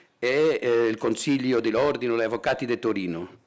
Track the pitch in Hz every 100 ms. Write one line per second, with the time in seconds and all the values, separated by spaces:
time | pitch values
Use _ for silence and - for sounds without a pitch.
0 | _ _ 120 135 156 139 123 117 117 110
1 | 113 110 - 139 127 120 113 110 143 131
2 | 123 117 113 113 - 131 123 117 113 101
3 | 90 82 87 -